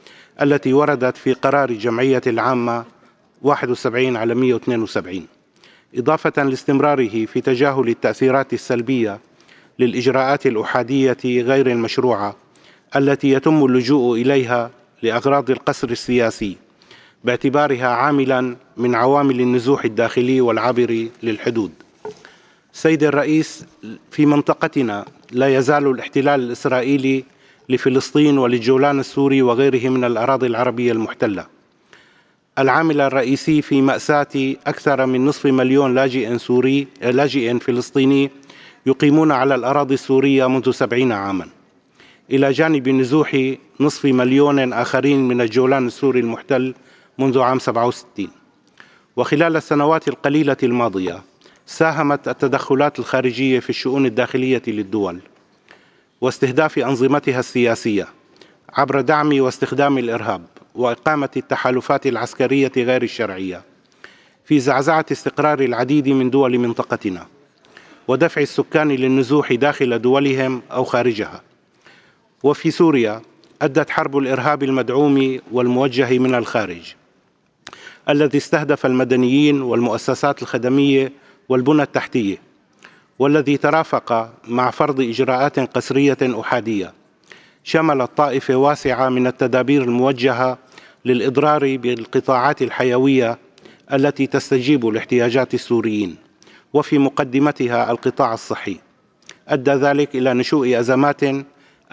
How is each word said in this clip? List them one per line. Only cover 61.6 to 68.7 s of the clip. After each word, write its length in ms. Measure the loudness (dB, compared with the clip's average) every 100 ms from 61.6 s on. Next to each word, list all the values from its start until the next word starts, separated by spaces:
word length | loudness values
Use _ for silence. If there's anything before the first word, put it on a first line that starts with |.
| 0 -2 0 -2 0
العسكرية 640 | -4 -6 -4 0 2 0 0
غير 260 | 0 0
الشرعية 600 | -2 -4 -6 -6 -10 -10 -18 _ _ _ -20 -20 _ _
في 160 | _ 0
زعزعة 460 | 2 0 2 0 0
استقرار 480 | -6 -6 -2 0 0
العديد 480 | -2 -2 0 0 2
من 220 | 0 2
دول 280 | 2 2 0
منطقتنا 680 | -2 -4 -6 -6 -6 -8 -14 _ _ _ _ -20 -20 -14 -4
ودفع 320 | 0 0 0
السكان 480 | -2 -2 -2